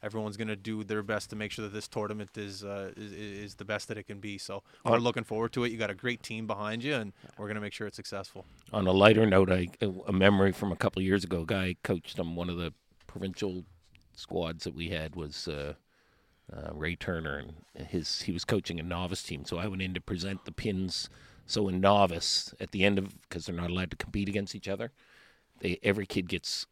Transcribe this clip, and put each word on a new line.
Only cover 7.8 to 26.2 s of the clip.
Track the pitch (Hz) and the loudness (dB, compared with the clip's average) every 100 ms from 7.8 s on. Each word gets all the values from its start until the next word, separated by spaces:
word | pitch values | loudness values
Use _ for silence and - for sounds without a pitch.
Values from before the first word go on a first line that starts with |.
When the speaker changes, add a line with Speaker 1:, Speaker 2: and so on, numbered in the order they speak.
| 107 | -8
Speaker 1:
it's | - | -8
successful. | 104 101 95 - - - - | -10 -10 -10 -14 -18 -20 -4
Speaker 2:
On | 110 92 | 2 6
a | |
lighter | 95 101 107 110 | 10 12 12 8
note, | 95 95 | 8 8
I, | 92 90 - | 6 2 -2
a, | 104 92 - | -2 -2 0
a | |
memory | 95 98 101 98 | 6 8 8 6
from | 90 101 | 4 -2
a | 85 | 0
couple | 110 - | 0 0
of | 95 | 2
years | 98 | 2
ago, | 87 90 | 2 -2
a | 80 | 0
guy | 101 92 90 | 0 0 -4
coached | - 92 - - | -2 -2 -2 -6
on | 85 | -6
one | 85 87 | -4 -4
of | 87 | -4
the | 85 - _ _ - | -6 -8 _ _ -16
provincial | - 95 90 101 92 90 - _ - _ | -8 -6 -4 -4 -6 -12 -20 _ -20 _
squads | - - 90 82 82 | -20 -6 -4 -4 -4
that | - | -8
we | 67 85 | -6 -4
had | 85 78 85 | -4 -6 -6
was, | 76 73 - | -8 -8 -8
uh, | 73 71 73 _ _ _ _ _ _ _ | -6 -8 -10 _ _ _ _ _ _ _
uh, | - 78 | -12 -10
Ray | 76 78 | -6 -6
Turner, | 85 - 85 80 71 - 78 - | -4 -4 -4 -4 -6 -8 -14 -20
and | - 76 | -16 -6
his, | 90 76 - | -4 -2 -4
he | - | -2
was | 87 | -4
coaching | - 110 - 87 | 0 -2 -2 -6
a | |
novice | 82 87 90 92 | -4 -4 -4 -6
team. | - 76 69 | -6 -8 -6
So | 85 | -4
I | 104 | -4
went | 95 | -4
in | 95 | -4
to | 90 | -4
present | - 90 95 98 | -6 -6 -4 -6
the | - | -10
pins. | - 113 95 92 - - - - - - | -6 -2 -2 -2 -4 -8 -14 -20 -20 -6
So | - 101 | 0 0
in | 92 | 4
novice, | 98 101 98 85 - - - - | 6 8 6 4 0 0 -2 -10
at | 95 | -8
the | 101 | 4
end | 98 101 | 4 4
of, | 95 - _ | 0 -10 _
'cause | 90 80 | -8 -6
they're | |
not | 87 87 | -4 -2
allowed | 87 90 | -2 -4
to | - | -6
compete | - 104 98 | -6 -2 0
against | 101 101 | 0 -2
each | 107 98 | -8 -6
other, | 98 117 _ _ - - _ _ _ | -6 -6 _ _ -20 -20 _ _ _
they, | 98 90 | -4 0
every | 101 101 98 | 2 2 0
kid | 110 | -2